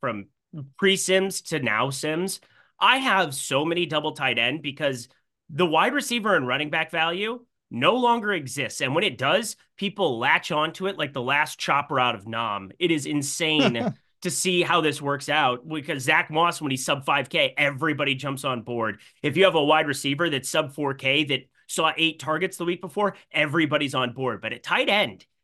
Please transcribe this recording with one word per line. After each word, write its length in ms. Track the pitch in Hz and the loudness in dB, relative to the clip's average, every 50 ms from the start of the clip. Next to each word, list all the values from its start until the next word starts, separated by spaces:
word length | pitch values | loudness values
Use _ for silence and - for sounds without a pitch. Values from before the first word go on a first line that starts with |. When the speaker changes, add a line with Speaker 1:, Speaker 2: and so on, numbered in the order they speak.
Speaker 1:
from 260 | - 127 107 101 95 - _ _ _ _ - 156 135 135 _ - | -6 -6 -6 -6 -10 -14 _ _ _ _ -14 -14 -14 -14 _ 2
pre-Sims 640 | 196 190 196 185 - - 185 190 190 196 185 - | 2 4 4 2 2 2 2 4 2 2 -2 -6
to 160 | - - 165 151 | -6 -4 -4 -2
now 320 | 123 113 107 110 123 139 | 0 0 0 0 0 -2
Sims, 480 | 135 - - 151 156 160 185 196 - - _ _ _ _ _ _ _ - | -2 -4 -4 -2 -2 -2 -2 -4 -6 -8 _ _ _ _ _ _ _ 2
I 200 | - 214 254 269 | 4 4 4 4
have 360 | 269 262 196 190 180 151 131 | 4 2 4 2 2 0 -2
so 300 | - - - 135 135 151 | -6 -4 0 0 0 2
many 220 | 170 170 175 175 | 0 0 0 -2
double 260 | 147 156 151 151 156 | 0 -2 -2 -2 -2
tight 260 | 151 156 143 131 117 117 | -4 -2 -2 0 2 2
end 240 | 117 123 139 156 | 2 0 0 -2
because 460 | 147 143 135 - 156 139 135 120 117 - _ _ _ _ _ _ _ - | -6 -8 -6 -2 -2 -2 -2 -4 -8 -14 _ _ _ _ _ _ _ -6
the 160 | 151 139 180 | 0 0 2
wide 280 | 165 156 160 180 208 - | 4 4 4 4 4 2
receiver 420 | - 233 - 240 240 202 214 190 | 0 -2 -2 -4 -2 2 2 2
and 100 | 160 131 | 2 2
running 240 | 123 127 139 151 147 | 0 0 0 -2 -2
back 220 | 165 160 160 - | -2 -2 -2 -2
value 520 | - 165 160 165 170 185 208 220 240 247 - _ _ _ _ - | -2 0 0 0 -2 -2 -4 -6 -6 -8 -12 _ _ _ _ -10
no 240 | - 117 135 170 226 | -4 2 4 4 4
longer 360 | 254 247 240 233 233 202 208 | 6 4 4 2 2 0 -2
exists. 480 | 202 165 143 123 - 143 131 107 - - | -2 -2 -4 -6 -6 -6 -6 -6 -4 -4
And 140 | 147 127 139 | -2 0 0
when 80 | 165 | 2
it 160 | 208 190 127 110 | 0 0 0 0
does, 380 | 127 143 175 311 240 208 - _ _ _ _ | 0 2 2 2 0 -2 -8 _ _ _ _
people 420 | - 196 202 202 202 190 151 123 113 | -6 -6 -4 -2 0 0 0 2 2
latch 340 | 120 139 160 175 - - | 2 4 2 2 2 0
onto 340 | 170 151 151 160 156 - 185 | 0 0 0 -2 -2 -4 -6
it 100 | 196 202 | -4 -4
like 160 | 143 151 143 | -4 -6 -6
the 100 | 143 135 | -4 -4
last 360 | 120 131 139 147 151 151 - - | -2 0 0 0 0 -2 -4 -6
chopper 400 | - - 147 143 143 - 147 131 | -2 0 0 0 0 0 0 2
out 160 | 123 123 117 | 2 2 0
of 140 | 101 98 113 | -2 -6 -6
Nam. 420 | 113 117 117 110 101 101 95 95 - - | -4 -4 -2 -2 -2 -4 -6 -8 -6 -2
It 140 | 170 170 | 0 0
is 140 | 165 151 139 | 0 0 -2
insane 880 | 151 151 147 135 135 - - 170 156 156 151 135 127 117 117 240 220 - - | -2 -2 -2 -2 -4 -4 -2 -2 0 2 2 2 2 2 0 -2 -4 -6 -8
Speaker 2:
<laughs> 200 | _ _ _ - | _ _ _ -10
Speaker 1:
to 80 | - 180 | -8 -6
see 320 | 139 - - 185 180 175 | -4 -2 -2 0 2 2
how 180 | 175 - 170 170 | 2 2 2 2
this 220 | 156 156 143 139 | 2 0 -2 -2
works 260 | 143 139 143 139 - 151 | -4 -4 -4 -4 -2 -2
out 380 | 147 156 147 127 123 123 - | 0 2 2 2 0 -2 -6
because 360 | 160 156 156 135 151 160 135 | -8 -8 -8 -6 -6 -6 -2
Zach 280 | 120 151 156 165 175 - | 0 2 2 2 2 2
Moss, 300 | 156 160 170 170 165 - | 2 2 2 2 2 0
when 100 | 156 139 | -4 -4
he's 140 | 135 131 - | -4 -2 -2
sub 200 | - 147 139 135 | -2 -2 -2 0
five 240 | - 143 139 127 - | 0 0 0 0 0
K, 260 | - 165 143 127 - | 0 2 2 2 2
everybody 580 | - 147 143 143 127 160 160 147 135 147 139 135 | 0 0 0 0 0 -2 -2 0 0 0 -2 -2
jumps 300 | 131 143 143 139 131 - | -2 -4 -6 -6 -4 -4
on 180 | 135 127 123 | -4 -4 -4
board. 380 | 107 123 123 117 110 107 101 - - - _ _ | -4 -6 -4 -2 -2 -4 -4 -8 -12 -20 _ _
If 140 | - 147 127 | -4 0 4
you 80 | 170 190 | 4 4
have 120 | 185 170 | 6 4
a 80 | 160 143 | 4 4
wide 240 | 147 151 156 156 147 | 4 4 4 4 0
receiver 420 | 131 - - 139 139 139 175 165 | -2 -4 -4 -4 -2 0 0 0
that's 180 | 143 131 135 - | -2 -4 -4 -2
sub 240 | - 160 156 135 | -2 -2 -2 -2
four 220 | - - 147 147 135 | -4 -6 -4 -4 -4
K 300 | 139 - 135 139 151 156 | -2 0 0 2 2 0
that 240 | 135 139 127 - _ _ _ _ | 0 -2 -4 -6 _ _ _ _
saw 260 | - - - 160 156 135 | -8 -2 0 0 0 2
eight 240 | 151 165 160 156 - | 0 0 -2 -2 -4
targets 360 | - 156 156 160 185 185 - | -4 -4 -2 -2 -2 -4 -4
the 80 | - 175 | -4 -4
week 160 | 170 180 175 | -4 -4 -4
before, 360 | 190 180 - 202 - 190 - - - _ | -6 -8 -2 0 0 0 -2 -6 -12 _
everybody's 600 | - 151 151 151 139 170 160 139 151 147 147 135 131 | -2 0 0 2 2 2 2 2 2 0 0 0 0
on 180 | 131 123 120 | 0 0 -2
board. 280 | 110 131 131 123 110 92 | -2 -2 -4 -4 -4 -4
But 120 | 110 107 | -6 -8
at 100 | 113 120 | -8 -6
tight 260 | - - 175 226 285 - | -4 -2 0 0 2 2
end, 380 | 202 214 185 117 95 - - _ _ _ | 2 2 2 0 -4 -10 -20 _ _ _